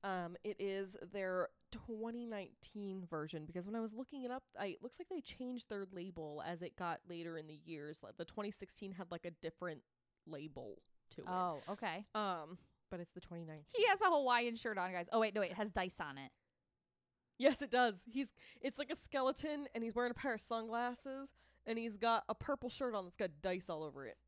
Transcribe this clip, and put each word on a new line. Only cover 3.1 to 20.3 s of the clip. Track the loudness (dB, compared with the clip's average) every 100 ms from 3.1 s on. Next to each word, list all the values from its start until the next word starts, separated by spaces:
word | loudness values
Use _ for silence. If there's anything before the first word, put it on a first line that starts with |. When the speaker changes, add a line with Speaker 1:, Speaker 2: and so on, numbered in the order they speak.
| -4 -2 -4 -6
Speaker 1:
because | -6 -2
when | -2
I |
was | -2
looking | -4 -8 -6
it | -4
up, | -6 _ -6
I, | -4
it | -4
looks | -8 -10
like | -6
they | -6
changed | -6 -8 -6 -6 -6
their | -6 -6
label | -6 -8 -6 -8 -6 -4
as | -4
it | -6 -4
got | -2 -4 -4
later | -6 -4 -6
in | -8
the | -12
years. | -10 -8 -8 -10
Like, | -12 -8
the |
twenty | -6 -4 -4
sixteen | -4 -12 -10 -8
had, | -8 -6
like, | -6
a | -6
different | -6 -8 -4 -4 -4 _ _ _ _ -10
label | -8 -8 -8 -10 -12 _ _ _
to | -12
it. | -2
Speaker 2:
Oh, | 0 2 0 -4
okay. | -4 -2 -4 -4
Speaker 1:
Um, | -2 0 0 -4 -12 -16 _ _
but | -8
it's | -8
the | -12
twenty | -10 -10 -8
nineteen. | -10 -4
Speaker 2:
He | 6 6
has | 8
a | 8
Hawaiian | 6 6 6 4 0
shirt | -2 0
on, | 0
guys. | 0 2
Oh, | 6
wait, | 6
no, | 6
wait, | 2
it | 2
has | 0
dice | 0 0 -2
on | -6 -6
it. | -12 _ _ _ _ _ _ _ _ _ _ _
Speaker 1:
Yes, | 8 8
it | 4
does. | 6 6 4 -4
He's, | -2 -2 -4 -20 -4
it's | -4 -2
like | -4
a | -4
skeleton, | 0 4 4 4 0 -2 -2
and | -2
he's | 0
wearing | 2 0
a |
pair | 0 0